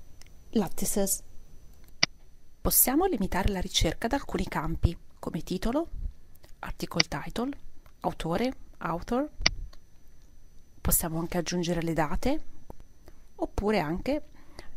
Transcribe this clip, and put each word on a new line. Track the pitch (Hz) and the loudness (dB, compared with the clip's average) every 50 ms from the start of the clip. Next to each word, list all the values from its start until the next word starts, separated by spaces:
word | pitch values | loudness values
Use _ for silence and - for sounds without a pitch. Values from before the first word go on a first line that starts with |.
| - - - - - - - - - - | -12 -12 -12 -12 -14 -14 -14 -16 -8 0
lattices. | - 226 202 - - - 202 - - 208 196 190 - - - - - - - - - - - - - - - - - - - - - - - - - - - - - - | 2 4 4 4 4 2 2 4 4 4 4 4 2 0 -2 -6 -8 -10 -10 -10 -12 -14 -14 -14 -16 -16 -14 -14 0 2 2 2 2 -4 -16 -16 -16 -14 -14 -14 -10 -4
Possiamo | - 190 - - - 254 262 302 370 392 | 0 4 4 6 6 6 6 6 4 4
limitare | 349 208 196 180 - 180 196 - | 4 2 2 2 2 2 4 4
la | 202 180 | 2 2
ricerca | 180 202 - - - 165 - - - | 0 0 2 4 4 4 4 2 2
ad | 233 277 | 2 2
alcuni | 277 - - - 185 190 - | 2 0 0 0 0 0 0
campi, | - 165 147 165 165 - - 175 170 - - - - - | 0 0 0 0 2 4 4 4 2 0 -8 -14 -14 -10
come | - - - 160 - | -8 -6 -4 -4 -4
titolo, | - 185 185 - 220 247 302 339 - - - - - - - - - - - - - - - | -4 -2 0 0 2 2 2 0 0 -2 -4 -4 -6 -6 -10 -14 -14 -14 -16 -14 -14 -12 -8
article | - - - - 180 - - - - - | -8 -6 -6 -4 -6 -2 0 0 0 0
title, | - 143 - 170 - - 240 277 277 - - - - - - - - - | -2 -6 -6 -4 -4 -2 -2 -2 -4 -6 -6 -8 -8 -8 -10 -12 -12 -6
autore, | - 175 165 - - 165 170 196 233 262 262 - - - - - | -4 -4 -2 -2 -2 0 0 2 0 0 -2 -4 -10 -12 -10 -6
author. | - 165 165 170 - - 240 247 294 294 - - - - - - - - - - - - - - - - - - - - - - - - - - - - - - | -4 -4 -4 -4 -2 -2 0 0 0 -2 -4 0 0 0 0 0 -4 -8 -8 -12 -14 -16 -16 -16 -16 -16 -16 -16 -16 -16 -16 -16 -16 -16 -16 -16 -16 -16 -10 -2
Possiamo | - - - - - 165 160 165 | 2 4 4 4 4 2 0 0
anche | 170 165 - 180 | 0 0 0 0
aggiungere | 165 - 175 180 170 165 175 165 | 0 2 0 2 2 2 2 2
le | 165 165 160 | 2 2 2
date, | 151 156 147 - - - 247 285 311 - - - - - - - - - - - - - - - - - - - | 2 4 4 4 4 6 6 6 4 4 0 -2 -2 -4 -6 -8 -10 -12 -12 -16 -18 -16 -16 -14 -14 -14 -14 -6
oppure | - 359 - - - 196 208 220 196 | -6 -4 -2 0 2 2 4 4 4
anche | 151 147 170 190 - 254 285 302 - - - - - - - - - - - | 4 2 0 0 0 0 0 0 -2 -6 -10 -14 -16 -14 -12 -8 -6 -4 -2